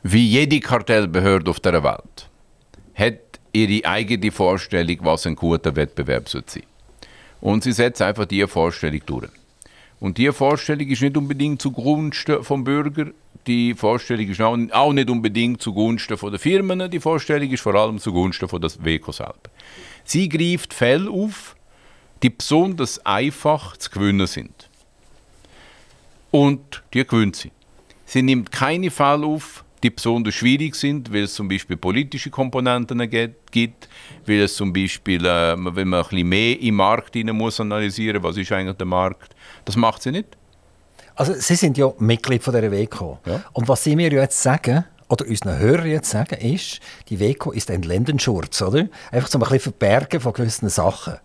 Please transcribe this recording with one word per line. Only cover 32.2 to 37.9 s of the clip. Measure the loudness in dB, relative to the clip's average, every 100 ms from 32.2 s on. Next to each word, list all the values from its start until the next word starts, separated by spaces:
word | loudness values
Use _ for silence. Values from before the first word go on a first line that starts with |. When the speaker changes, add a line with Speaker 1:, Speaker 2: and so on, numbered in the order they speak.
| -8
Speaker 1:
Komponenten | -4 -2 0 0 0 -2 -4 -2
ge-, | -2 -2 -8 _
gibt, | 0 0 -4 -20 -20 -20 -14
weil | 0 2
es | 2 0
zum | -2
Beispiel, | 0 -2 -4 -2 2
äh, | 2 4 2
wenn | 0 -2 -2 0
man | 0
ein | 0
bisschen | 0 2
mehr | 2 2 2
im | 0 4
Markt | 4 2 -2
rein | -6 -4 -2
muss | -2 -2
analysieren, | -4 -2 -2